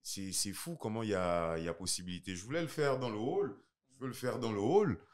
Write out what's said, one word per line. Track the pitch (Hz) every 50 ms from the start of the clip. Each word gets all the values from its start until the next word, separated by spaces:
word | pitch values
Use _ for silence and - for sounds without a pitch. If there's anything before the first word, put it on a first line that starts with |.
c'est, | - - - 101 95 95
c'est | 87 - - 101 92
fou | - - 170 170
comment | - - 113 107 113 113
il | 107
y | 101
a, | 92 92 87 87 85 82 82 82 82
il | 85
y | 85
a | 82
possibilité. | - - 85 - - 90 90 90 - - 98 92
Je | 87 92
voulais | 117 143 170
le | 165 151
faire | - 156 147 139 131 131
dans | 127 120
le | 107 104
hall, | 113 135 180 196 - 131 - - - _ _ _ _ _ _
je | -
veux | 127 131
le | 117
faire | - 123 123 113 117
dans | 117 113
le | 107 101
hall, | 101 120 170 208 214 170 95 - - -